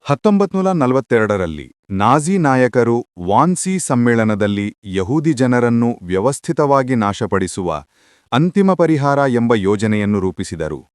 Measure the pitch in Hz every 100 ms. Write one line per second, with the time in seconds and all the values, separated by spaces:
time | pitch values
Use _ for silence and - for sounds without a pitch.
0 | - 143 220 202 196 190 190 175 127 131
1 | 127 120 107 101 87 76 64 _ _ 95
2 | 104 143 151 196 151 131 127 123 117 117
3 | - - 90 104 156 180 185 185 - 127
4 | 120 117 110 107 104 101 101 - 101 95
5 | 92 147 151 131 127 123 120 117 117 120
6 | 87 92 113 143 - 156 147 139 127 127
7 | 104 101 107 98 92 - 87 78 73 _
8 | _ _ _ 120 170 202 190 180 165 156
9 | 143 139 139 120 117 117 95 104 110 107
10 | 101 104 92 - 95 82 78 76 -